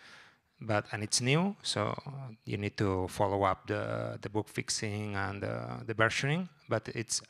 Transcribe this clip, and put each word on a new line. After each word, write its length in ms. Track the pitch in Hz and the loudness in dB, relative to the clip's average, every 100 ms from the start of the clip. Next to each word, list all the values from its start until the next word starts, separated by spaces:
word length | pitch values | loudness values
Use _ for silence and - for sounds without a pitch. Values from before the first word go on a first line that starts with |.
| - - - _ _ - | -20 -20 -20 _ _ -8
but, 240 | 117 104 - | 0 0 0
and 100 | 107 | -4
it's 180 | 107 - | 0 2
new, 360 | 123 151 190 202 | 4 4 4 -2
so 360 | - - 110 - - 135 131 110 - | -2 0 0 -2 -6 -10 -10 -12 -6
you 120 | 110 | -2
need 200 | 101 - | -2 2
to 300 | 104 92 92 | 2 2 0
follow 340 | - 101 98 | 2 2 4
up 240 | 98 95 - | 4 2 0
the, 540 | 104 110 113 113 113 | -2 0 -2 -2 -6
the 80 | 113 | -4
book 180 | 104 104 | -4 -2
fixing 680 | - 117 - 110 104 104 98 | -4 -2 -2 -2 -2 -2 -2
and 260 | 98 101 | -2 -2
the, 420 | 104 117 117 120 117 | -4 -4 -4 -6 -4
the 80 | 110 | 4
versioning, 520 | 110 - 135 160 185 - - | 4 4 2 0 -2 -8 -2
but 180 | 113 - | -2 -2
it's 340 | 120 110 - - | -6 -4 -4 -2